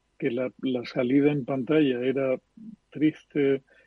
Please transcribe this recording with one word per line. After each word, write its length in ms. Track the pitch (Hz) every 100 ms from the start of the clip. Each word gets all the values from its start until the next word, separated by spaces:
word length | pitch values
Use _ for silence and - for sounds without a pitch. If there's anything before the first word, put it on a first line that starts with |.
| _ _
que 120 | 139
la, 200 | 120 127 -
la 200 | 135 127 117
salida 440 | 147 123 139 147
en 140 | 147
pantalla 560 | 123 135 120 156 143 123
era 380 | 127 131 135 131 - - - - _
triste, 720 | 156 156 - _ 151 139 135 - _